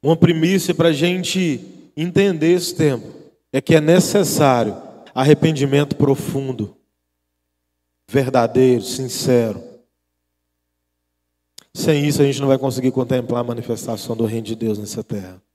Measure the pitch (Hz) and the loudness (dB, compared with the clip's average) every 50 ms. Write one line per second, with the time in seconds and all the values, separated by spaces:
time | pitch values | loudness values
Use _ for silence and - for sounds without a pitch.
0 | - 139 165 160 170 170 170 160 160 175 190 185 170 - 175 - 165 165 160 135 | 2 2 2 4 4 2 4 2 2 2 2 0 0 -2 -2 2 2 2 2 2
1 | 156 175 180 185 175 - - 185 185 165 139 117 - - - - - _ _ - | 0 0 0 -2 -4 -4 -2 -2 0 0 -2 -4 -6 -14 -20 -20 -20 _ _ -8
2 | 156 180 170 190 196 202 185 160 151 165 175 180 170 - - - 160 147 131 117 | -8 -2 0 2 2 2 2 0 2 2 2 2 0 -6 -4 0 0 0 0 -2
3 | 107 - - - - - _ _ _ _ - 135 - - 151 160 151 151 170 180 | -6 -14 -20 -20 -20 -20 _ _ _ _ -4 -4 0 4 4 4 6 6 4 4
4 | 170 - - 208 185 151 - - 156 139 127 120 113 104 101 - - - - - | 4 2 2 0 0 2 0 2 4 4 4 2 0 -2 -4 -8 -14 -20 -20 -20
5 | - - _ 123 131 143 151 147 - 160 160 139 139 139 135 143 147 143 - - | -20 -12 _ -2 4 4 4 4 4 -2 0 0 -2 0 2 0 0 0 -2 -2
6 | - 135 139 127 - - - 139 139 135 127 - 104 101 _ _ _ _ _ _ | 0 0 0 -2 -2 -6 -6 -6 -6 -6 -6 -8 -8 -10 _ _ _ _ _ _
7 | _ _ _ _ _ _ _ _ _ _ _ _ _ _ _ _ _ _ _ _ | _ _ _ _ _ _ _ _ _ _ _ _ _ _ _ _ _ _ _ _
8 | _ _ - 139 135 127 127 131 117 113 - 131 131 131 127 120 - - - - | _ _ 0 0 0 2 2 2 2 2 2 4 4 4 4 2 0 -6 -8 -8
9 | 131 123 - - - - 127 120 117 110 104 92 - - - - _ _ _ _ | -8 -8 -8 -6 -2 2 2 2 2 0 -4 -8 -12 -18 -20 -20 _ _ _ _
10 | _ _ _ _ _ _ _ _ _ _ _ _ _ _ _ _ _ _ _ _ | _ _ _ _ _ _ _ _ _ _ _ _ _ _ _ _ _ _ _ _
11 | _ _ _ _ _ _ _ _ _ _ _ - _ _ _ - - - 156 143 | _ _ _ _ _ _ _ _ _ _ _ -20 _ _ _ -6 -2 0 0 2
12 | 143 147 143 143 143 139 135 120 139 135 135 131 127 135 117 127 127 131 123 131 | 0 0 2 2 2 2 2 -2 0 0 0 2 0 -4 -4 -2 -2 -2 -2 -2
13 | 127 120 135 127 120 123 123 120 120 120 120 117 117 - 117 110 - 120 113 104 | -2 -2 -2 -4 -2 -4 -4 -4 -4 -6 -6 -8 -6 -8 -8 -8 -6 -8 -8 -10
14 | - - 131 110 117 107 110 117 110 101 113 110 117 113 107 104 104 101 - 117 | -8 -10 -6 -4 -4 -4 -4 -6 -8 -8 -10 -6 -4 -6 -6 -6 -8 -10 -10 -12
15 | 107 _ - 104 95 92 92 92 _ _ | -10 _ -10 -12 -12 -14 -18 -20 _ _